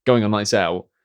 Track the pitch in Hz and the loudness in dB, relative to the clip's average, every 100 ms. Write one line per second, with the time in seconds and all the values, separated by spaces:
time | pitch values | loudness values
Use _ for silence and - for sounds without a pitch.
0 | - 120 104 104 101 107 85 90 - _ | 0 2 2 -2 0 0 0 -4 -10 _